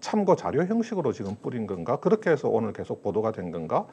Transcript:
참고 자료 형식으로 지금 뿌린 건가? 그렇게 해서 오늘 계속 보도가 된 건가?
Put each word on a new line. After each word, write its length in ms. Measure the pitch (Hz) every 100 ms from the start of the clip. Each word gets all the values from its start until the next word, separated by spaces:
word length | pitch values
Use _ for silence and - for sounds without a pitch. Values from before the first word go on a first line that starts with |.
참고 340 | - 214 190 170
자료 280 | 117 117 180
형식으로 480 | 226 226 196 143
지금 220 | 101 98 107
뿌린 260 | - 127 104
건가? 320 | 92 82 139
그렇게 320 | 190 214 185
해서 180 | 151 123
오늘 240 | 110 110
계속 280 | 101 95 113
보도가 300 | 104 95 110
된 200 | 110 90
건가? 340 | 82 82 143 214